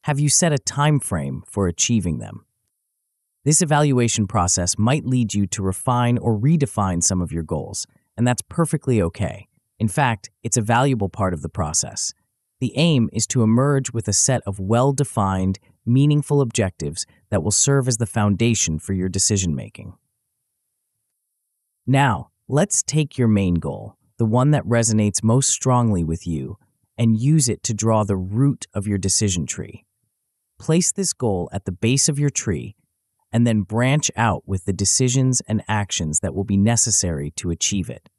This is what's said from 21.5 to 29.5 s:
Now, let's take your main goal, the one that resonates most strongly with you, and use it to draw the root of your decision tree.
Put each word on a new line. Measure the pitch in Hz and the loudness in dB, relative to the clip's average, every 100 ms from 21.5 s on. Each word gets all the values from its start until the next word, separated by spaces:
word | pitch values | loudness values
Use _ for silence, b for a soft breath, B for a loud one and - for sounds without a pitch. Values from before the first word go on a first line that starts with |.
| _ _ _ | _ _ _
Now, | - 135 139 110 - _ - | 0 2 2 0 -8 _ -4
let's | 135 202 - | 0 0 -2
take | - 156 147 - | -2 -2 -2 0
your | 117 | 2
main | 104 95 85 | 2 2 0
goal, | - - - - _ _ | -2 -10 -14 -20 _ _
the | |
one | 113 110 143 | 0 2 2
that | 147 104 | 2 2
resonates | 117 113 110 104 - | 0 2 2 2 2
most | 110 123 - | 2 2 2
strongly | - 131 123 117 95 | -2 2 2 2 0
with | 80 80 - | -2 -4 -4
you, | 80 65 - _ _ _ - | -6 -6 -12 _ _ _ 0
and | 117 110 | 2 2
use | 131 156 135 | 4 4 2
it | - | -2
to | - | -6
draw | 107 113 110 | -2 2 2
the | 101 95 | 2 -2
root | 92 110 143 - - | -2 0 0 0 -6
of | 107 101 | -6 -2
your | 98 | -2
decision | 95 - 107 90 | 0 0 0 -2
tree. | 71 | -4